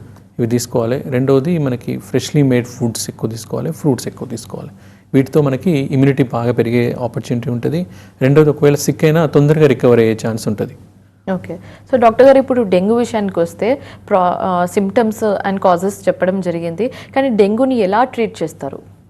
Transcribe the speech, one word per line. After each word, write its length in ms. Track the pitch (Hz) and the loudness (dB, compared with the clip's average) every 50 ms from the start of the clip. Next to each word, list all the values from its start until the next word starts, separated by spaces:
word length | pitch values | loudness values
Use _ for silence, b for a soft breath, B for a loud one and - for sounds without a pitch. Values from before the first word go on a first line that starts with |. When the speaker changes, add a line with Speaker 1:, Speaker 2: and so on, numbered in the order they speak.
| B B B B B B _ - | B B B B B B _ -6
Speaker 1:
ఇవి 80 | 123 | -2
తీసుకోవాలి. 580 | 113 117 120 - - - 127 113 113 123 - - | -2 -2 -2 -2 -2 -4 -2 -2 -2 -4 -4 -6
రెండోది, 520 | 160 131 123 135 131 135 135 131 165 180 165 | -4 -4 -2 0 2 2 2 2 0 -2 -2
మనకి 400 | 147 135 123 123 - - 127 127 | -2 -2 -4 -4 -6 -8 -8 -8
ఫ్రెష్లీ 440 | - - - 131 - - - 151 143 | -8 -4 -4 -4 -2 0 0 2 2
మేడ్ 240 | 135 127 123 120 | 4 2 2 0
ఫుడ్స్ 440 | 120 - - 123 117 110 - - - | -2 -6 -4 -4 -4 -4 -6 -8 -10
ఎక్కువ 200 | 123 - - 113 | -8 -8 -8 -8
తీసుకోవాలి, 420 | 113 117 - - - 123 131 156 165 | -8 -10 -10 -8 -8 -6 -6 -6 -8
ఫ్రూట్స్ 360 | - - 156 127 110 - - | -2 -2 0 0 0 -4 -8
ఎక్కువ 200 | - - - 120 | -12 -12 -12 -12
తీసుకోవాలి. 420 | 117 110 - - - - - - b b b b b b b b - | -12 -12 -12 -14 -14 -14 -14 -16 b b b b b b b b 0
వీటితో 280 | 135 135 - - 160 147 | 0 0 2 2 0 2
మనకి 280 | 135 131 131 - 190 | 2 -2 -2 -2 -2
ఇమ్యూనిటీ 520 | 165 139 135 - 147 131 135 139 135 131 139 | 0 0 -2 -2 0 2 2 2 2 2 -2
బాగా 300 | 120 - 120 117 120 120 | -2 -2 -2 -2 -2 0
పెరిగే 440 | 117 117 117 117 120 120 120 - - | 0 0 0 0 0 0 -2 -2 -4
ఆపర్చునిటీ 500 | 123 117 - 135 120 - 127 120 117 131 | -6 -6 -6 -8 -8 -6 -6 -6 -4 -6
ఉంటది. 360 | 123 117 113 - 135 170 180 B B B B B B B 131 | -6 -4 -4 -4 -4 -4 -6 B B B B B B B 0
రెండోది, 280 | 131 143 147 156 151 | 4 4 6 4 4
ఒకవేళ 240 | 143 - 147 143 143 | 2 2 2 2 2
సిక్ 300 | 143 - - 139 - - | 2 0 -4 -2 0 2
అయినా 220 | 156 151 165 165 | 2 2 2 0
తొందరగా 400 | 143 - 151 143 147 156 156 156 | 2 2 2 4 4 4 4 4
రికవర్ 320 | 139 127 - - 123 120 117 | 4 4 4 4 4 6 6
అయ్యే 180 | 113 113 110 110 - | 4 2 0 -2 -4
ఛాన్స్ 220 | 117 110 110 - 120 | -6 -6 -4 -4 -6
ఉంటది. 280 | 107 101 - 120 - - - - _ _ _ _ _ _ _ - 190 | -4 -4 -6 -8 -10 -14 -20 -20 _ _ _ _ _ _ _ -8 -6
Speaker 2:
ఓకే. 260 | 175 - 185 165 175 B B B B B - - | -6 -8 -10 -14 -14 B B B B B -2 0
So, 80 | 247 | 4
డాక్టర్ 260 | 233 226 220 - 254 | 4 4 6 8 8
గారు, 120 | 269 269 269 | 8 8 6
ఇప్పుడు 240 | 262 269 262 247 240 | 4 2 0 0 0
డెంగ్యూ 320 | 190 185 180 185 208 226 | 2 2 2 2 2 0
విషయానికి 460 | 233 240 226 - 220 202 196 - 175 | 0 0 -2 -2 -4 -4 -2 -2 -2
వస్తే, 400 | 170 170 - - 190 214 269 - B B B B - - | -2 -2 -2 -4 -2 -2 -2 -2 B B B B -4 -2
ప్రా-, 300 | 202 190 180 180 - - | 0 2 2 2 0 -2
ఆ, 260 | - 190 185 175 175 180 - 208 | -2 -2 0 0 -2 0 0 -2
symptoms 400 | 202 196 196 247 233 220 214 - 226 214 196 - - 202 | -2 0 2 2 2 2 0 -2 -2 -2 -2 -2 -2 -4
and 60 | 190 196 | -4 0
causes 340 | 196 196 180 170 180 196 202 - - 190 | 2 2 2 2 0 -4 -6 -2 -4 -4
చెప్పడం 320 | 180 - - 180 185 196 | -2 0 -2 -2 -2 -2
జరిగింది, 500 | 180 180 165 170 165 170 165 165 220 254 254 B B B - | -4 -4 -4 -4 -6 -6 -4 -4 -4 -6 -6 B B B -2
కానీ 120 | 269 269 277 | -2 0 0
డెంగ్యూని 460 | 233 202 208 196 214 226 269 262 262 | 2 2 2 2 2 2 0 0 2
ఎలా 300 | 240 208 180 196 220 254 | 0 0 2 2 2 0
ట్రీట్ 380 | 247 - - 226 196 - - 175 | 0 0 -4 -4 -4 -4 -6 -8
చేస్తారు? 400 | 151 - - - 135 - - - - - - _ _ | -8 -8 -10 -10 -10 -10 -12 -16 -20 -20 -20 _ _